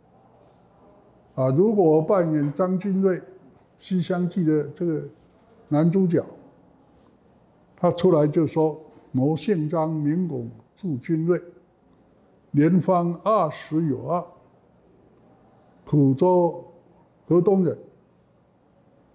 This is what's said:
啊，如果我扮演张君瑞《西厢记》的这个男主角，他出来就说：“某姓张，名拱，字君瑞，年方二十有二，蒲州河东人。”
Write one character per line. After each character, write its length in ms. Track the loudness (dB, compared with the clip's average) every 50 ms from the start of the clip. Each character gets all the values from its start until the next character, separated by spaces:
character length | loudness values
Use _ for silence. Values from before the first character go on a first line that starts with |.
| _ _ _ _ _ _ _ _ _ _ _ _ _ _ _ _ _ -20 _ _ _ _ _ _ _ _ _
啊， 140 | -2 0 2
如 260 | 2 2 2 2 4
果 80 | 4 4
我 180 | 4 4 4
扮 300 | 2 2 2 0 2 0
演 220 | 0 0 -2 -2 -2
张 260 | -2 -2 -2 -2 -2
君 220 | -2 -2 -2 0
瑞 160 | 0 0 0 -2 -6 -12 -20 -20 -20 -20 -20 _ _ _ _
《西 240 | _ -8 -4 -4 -2
厢 260 | -2 -2 -2 -2 -4 -2
记》 120 | -2 -2 0
的 180 | 0 0 0 -2 -4
这 160 | -8 -6 -4
个 180 | -4 -4 -4 -6 -10 -14 _ _ _ _ _ _ _ _ _ _
男 240 | -2 0 2 2 2
主 160 | 2 2 2
角， 180 | 2 0 -2 -2 -4 -10 -20 -20 -20 _ _ _ _ _ _ _ _ _ _ _ _ _ _ _ _ _ _ _ _ _ _ _ _ _
他 160 | -2 -2 -2
出 220 | 0 2 2 4 4
来 120 | 4 2
就 220 | 2 2 0 0
说 320 | 0 0 0 -2 -2 -2 -6 -14 -20 -20 -20 -14 _
：“某 240 | -4 -2 0 0 -2
姓 320 | -2 -2 -2 -2 -2 -2
张， 220 | -2 -2 -2 -2 -2
名 360 | -4 -4 -2 -2 -2 -2 -2
拱， 240 | -4 -6 -8 -10 -12 -14 -18 -20 _ _
字 220 | _ -8 -6 -6
君 280 | -6 -4 -4 -2 -2 0
瑞， 140 | 0 -2 -2 -4 -10 -20 -20 _ _ _ _ _ _ _ _ _ _ _ _ _ _ _ _ _ _
年 280 | 0 2 2 4 2 2
方 340 | 2 2 2 0 0 -2 -4 -4 -2
二 260 | 0 0 0 0 -2
十 340 | -4 -8 -10 -6 -4 -2 -2
有 200 | -2 -4 -4 -6
二， 180 | -4 -6 -6 -6 -8 -14 -20 _ _ _ _ _ _ _ _ _ _ _ _ _ _ _ _ _ _ _ _ _ _ _ _ _ _ _ _ _
蒲 300 | -2 0 2 4 2 2
州 500 | 2 2 2 4 2 2 0 -2 -6 -14 -20 -20 -20 _ _ _ _ _ _ _ _ _
河 140 | 0 0 2
东 240 | 2 2 2 2 2
人。” 120 | 0 -2 -6 -10 -20 -20 _ _ _ _ _ _ _ _ _ _ _ _ _ _ _ _ _ _ _ _ _ _ _